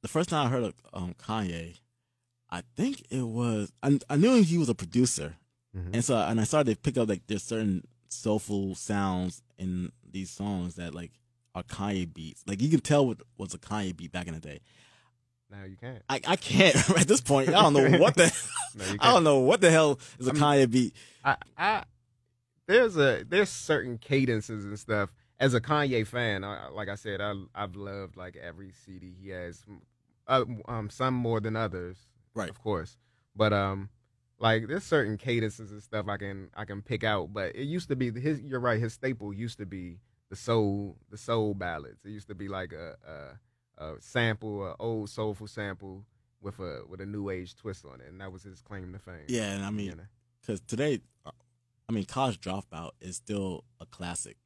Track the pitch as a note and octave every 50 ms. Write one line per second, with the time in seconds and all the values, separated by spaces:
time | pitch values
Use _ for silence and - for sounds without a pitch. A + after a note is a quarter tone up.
0 | - - - D#3 F3 - F3 D3+ C#3+ A#2+ C3 B2 A#2+ G2+ - _ _ - - -
1 | F2+ F2+ F2+ _ - - A2 A2 G#2 F#2 E2+ E2+ E2 E2+ E2+ - _ _ _ _
2 | _ _ _ _ _ _ _ _ _ _ E2+ F2 F2 _ _ - F#3+ C4 C#4 -
3 | - _ A#2 C3 B2+ A#2 A2 A#2 A#2+ A#2+ A2 G#2+ G2+ F#2+ _ _ - C3+ C#3+ C3+
4 | - - D3 C#3+ F3 A#3+ C4 A#3+ G3+ D#3+ E3 F3 D#3 B2 A2+ - - E2 - A#2+
5 | B2+ A#2+ - - D2 D#2 E2+ _ _ _ _ _ _ _ _ F#2 F2+ F2+ G2 A#2
6 | A#2+ - C3 A2+ F#2 D#2+ A2+ A2 A2 - - D3+ D3 B2 G#2+ - _ D3 B2+ C3+
7 | A#2 G#2+ G2+ F2+ _ - G#2+ G2 - - A2+ A2+ A2 G#2 F#2+ F2+ - - _ _
8 | _ _ - - - A2 G#2+ G#2+ - - G#2 G2+ G2 F#2+ F#2 - - - G#2 G2+
9 | G2 G2 F#2 F#2 F2+ F2+ F2 - _ _ _ _ F#2 F#2 F2+ F2+ F2+ - _ _
10 | _ - F2+ F#2+ F#2+ F2+ - - G2+ G2+ G2+ F#2 F2 F2+ E2 F2+ F2 E2+ C#2+ E2
11 | F2 E2 _ _ _ _ _ _ _ _ _ F2+ F2+ - - - G2 G2+ G2+ F#2+
12 | F2+ E2 - D#2+ D#2+ D#2 - - - - G2+ G2 B2 D3+ D#3+ D3 - - D3+ D3
13 | C#3 B2+ A2 - - _ _ _ F#2+ F#2 - F2 - - G#2 G#2+ G2+ F#2+ F2+ D#2
14 | E2+ D#2 - F2+ F2 E2+ D#2+ D#2+ D#2+ D#2 D2 - _ _ _ _ _ _ _ _
15 | _ _ _ _ _ _ _ _ _ _ G2+ G2+ G2 F#2+ F#2+ - - B2 C3 A2
16 | - _ C3+ C3+ - - F3+ - - - - F#3+ F#3+ F3+ C3 D#3+ - - F#3+ E3
17 | - C#3+ G#3 - - - C#3+ C#3 C3+ C3 D3 G3 G#3+ D#3+ C#3+ C#3+ C3+ C3+ C#3 E3+
18 | D#3+ - C#3 E3 E3+ D#3 - - - - - - - - - - F#2+ F#2+ G2+ G#2
19 | - A3+ B3+ G3 E3+ D#3 C#3+ C3+ B2+ C3+ F#3 F3+ F#3 E3+ D#3+ D#3+ D#3+ D3 C#3 B2+
20 | - - - - B2+ C3 D3 D3+ D3 D3 C#3+ C#3 C3+ A#2+ A2 C3 B2 - - -
21 | - - _ _ - C#3 B2 - - _ _ - E3+ G3+ A3 G#3 - _ _ _
22 | _ _ _ _ _ _ _ _ _ _ _ _ _ - F#3 A#3 B3+ A3+ F#3 D#3+
23 | C#3+ C3+ A#2 - - A#2+ E3+ F#3+ G#3 G3 - - - - D#3 C3+ F#2 B2+ A#2+ A2+
24 | - - C#3 C#3 C3+ B2 A#2 A2 G#2 - A2+ G#2+ G2+ G2+ G#2 G#2 - - A2 G#2
25 | G2+ G2 - _ _ _ _ _ B2+ C#3 B2 A#2 A2+ - D3+ D3 D3 C#3 B2+ A#2
26 | A2 G#2 - B2 A#2+ A2+ G2+ F#2+ F#2+ G2+ G#2 C#2+ G#1 C2 C#2+ G#2 G#2 F#2+ G2+ G#2+
27 | - A2 G2+ F#2+ G2+ G#2 G2+ G2 F#2+ - _ - G#2 G2 F2 G2+ G2+ G2 G2 G2+
28 | G2 F2+ - F#2+ F2+ F2+ F2 C#2 - F2 D#2+ F2 G2 F#2+ F2+ _ _ - F#2+ F2+
29 | F2+ F#2 F2+ F#2 F#2+ G2 F#2+ F2+ F2+ F2 E2+ - _ G#2+ G2+ - _ _ _ _
30 | _ _ _ _ _ - C3+ C3 B2+ - B2 G#2+ - - A#2+ A2+ G#2+ G#2 - -
31 | C3 C3 B2+ B2 A#2+ A#2 A2+ A2 G#2 A2+ A2 A2 A2+ G#2 F2+ F2+ F2+ F2 F#2 -
32 | _ _ _ _ _ _ _ A#2 G2+ E2+ - - - A2 G#2 E2+ F2+ F#2 - _
33 | _ _ _ _ _ _ _ G2+ A2 G#2+ G#2 G2+ G2 G2 G2 G2 G2 G2+ _ _
34 | _ _ _ _ _ _ _ _ G#2+ A2+ A2 A2+ A2+ G#2+ D3 F#3+ G3 - E3+ D3+
35 | B2+ G2+ A2 G2+ - B2+ A#2+ A#2 A2+ A2 G2+ - A2 G2 G#2 G#2+ G#2 _ - G#2+
36 | G2+ G#2 G2+ G2 G2+ G2 G2 G2 F#2+ - _ - G#2+ G2+ G2+ G2+ G#2 - A#2 G#2+
37 | - A2 G#2+ G2 E2 D#2 G2+ G#2 F#2+ F2 - G#2+ C#3 C#3+ D#3+ F3+ F3 - C#3+ B2+
38 | B2+ A#2+ A2+ B2 B2+ D3+ D#3 C3+ A2+ C#3+ C3 B2+ A#2+ B2 A#2 A2 A#2+ A2+ - -
39 | - C3 C3 A2+ G#2 G2+ G2+ G2 A#2 A#2 A#2 - G#2 F2+ G2 F#2+ F2+ F2+ E2+ F#2
40 | _ _ _ _ _ _ G2 - - - A#2 A2+ G#2+ G2+ G2 G2+ G2+ G2 - -
41 | _ _ - G#2 - - A#2 A2+ A2 G#2 G#2 G2 F2+ F2 E2 D#2 C#2+ B1 G#1 _
42 | _ G2 G#2+ G#2 G2 _ G#2+ F2+ G2+ G2 G2 F#2+ F#2 E2+ E2 D#2 E2 E2 - -
43 | _ - D#2+ D2 C#2+ C2+ B1+ - _ _ _ _ _ _ _ - D#2 D#2 D#2 -
44 | - - - B2+ A#2 A2+ A2 G#2 - A2 G#2 G2+ G2 F#2 D#2+ - A2 A#2 A2+ A2
45 | G#2 G#2 - - A2 G#2+ G#2 G2 A2 G2+ - - G#2 G2+ F#2+ F#2 G2+ G2 F#2+ G2
46 | G#2 _ _ _ _ _ _ _ - G2+ G2 - F#2+ F2 D2 B1 G1+ - F2+ F2+
47 | F#2+ G2+ G#2 G#2 G2 G2 F#2+ F2+ F#2 F#2 - _ _ A2 F#2+ - _ C#2+ C2 B1+
48 | B1 C#2 F2 F#2+ G2 F#2+ F#2 F#2 - G2+ F#2 E2 _ _ G#2 G2 F#2 F2+ F2+ F#2
49 | - - F2+ E2 D2+ - B2 A#2 G#2+ G2+ G2 G2+ G2 G2 G#2+ G#2 G2+ F#2+ - E2
50 | F2+ G#2+ _ _ _ _ _ _ _ - G#2+ F#2 - - - A2+ C#3+ D3+ C#3 G#2
51 | _ _ _ _ _ D2 - _ _ _ _ _ _ _ _ _ _ - A2+ G#2+
52 | F#2+ - - C3 C3+ C3 G#2 F2 - F#2+ F#2 G2 G2 _ - D#2+ E2+ - - _
53 | - F2+ F2+ - _ - G#2 G2+ F#2+ F#2+ F2 - - _ _ _ - _ - -
54 | F2 F2 E2+ D#2+ - - G#1+ _ _